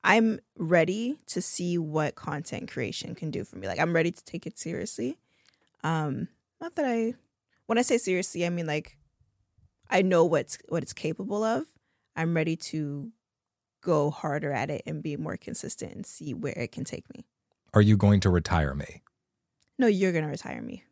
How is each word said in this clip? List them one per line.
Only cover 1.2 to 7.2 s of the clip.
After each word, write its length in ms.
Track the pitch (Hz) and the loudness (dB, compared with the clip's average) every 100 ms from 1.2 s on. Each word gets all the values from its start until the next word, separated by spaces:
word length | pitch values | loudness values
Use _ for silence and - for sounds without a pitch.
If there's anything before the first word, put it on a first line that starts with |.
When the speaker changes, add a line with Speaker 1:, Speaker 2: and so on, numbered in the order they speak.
| - | -6
Speaker 1:
to 140 | 208 | -4
see 360 | - - 175 175 | -2 0 0 -2
what 380 | 156 151 151 - | -2 -2 -2 -4
content 540 | - 147 - - - | -8 -6 -6 -10 -8
creation 440 | - 113 - - - | -6 -6 -6 -10 -8
can 160 | 156 | -6
do 120 | - | -6
for 140 | - - | -8 -10
me. 100 | 95 | -8
Like, 120 | 92 | -2
I'm 140 | 165 | 0
ready 180 | 170 170 | 2 0
to 120 | - | -4
take 220 | - 170 156 | -14 -12 -12
it 120 | - | -10
seriously. 580 | 165 165 - - 247 311 _ _ _ _ _ _ | -8 -6 -8 -6 -6 -8 _ _ _ _ _ _
Um, 440 | 151 160 151 131 180 _ _ _ | -4 -2 -2 -4 -8 _ _ _
not 140 | 330 - | -10 -2
that 100 | 277 | 0
I, 280 | 233 226 254 | 0 -2 -4